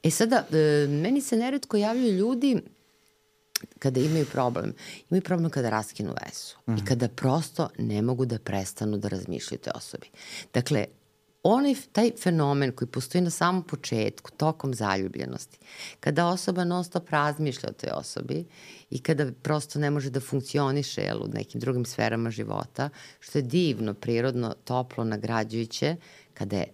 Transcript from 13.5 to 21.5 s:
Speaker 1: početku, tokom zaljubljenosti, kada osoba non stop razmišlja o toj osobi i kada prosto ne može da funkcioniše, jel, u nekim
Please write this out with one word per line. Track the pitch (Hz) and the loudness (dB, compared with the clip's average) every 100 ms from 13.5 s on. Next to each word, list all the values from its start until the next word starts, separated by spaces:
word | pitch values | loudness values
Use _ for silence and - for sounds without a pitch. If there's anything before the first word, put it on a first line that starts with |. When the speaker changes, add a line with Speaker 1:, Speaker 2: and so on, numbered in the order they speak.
| 185 | 2
Speaker 1:
početku, | 170 147 - 117 107 - - | -4 -8 -4 0 0 -2 -20
tokom | - 156 160 139 | 0 0 2 -4
zaljubljenosti, | 120 104 98 95 - - - - - - - - - | -2 0 0 0 -4 -8 -8 -12 -20 -20 -16 -16 -4
kada | - 147 175 | 0 2 2
osoba | 185 - 180 | 2 0 0
non | 175 180 | 0 0
stop | 175 175 - | -2 -6 0
razmišlja | 151 147 147 151 127 - | 0 2 0 -2 -2 -8
o | |
toj | - - | -8 -6
osobi | - - - - 143 170 - - - - | -6 -6 -8 -4 -4 -6 -16 -20 -20 -10
i | 131 | -6
kada | 127 151 139 | 0 0 0
prosto | 127 - 151 - 147 | -4 -2 -2 -2 -2
ne | 147 | 0
može | 147 135 | 0 -2
da | 127 | -6
funkcioniše, | 127 139 127 147 139 143 135 - | -2 -4 0 0 2 0 -2 -2
jel, | 50 53 | -2 -2
u | - | -4
nekim | 107 - | -6 -6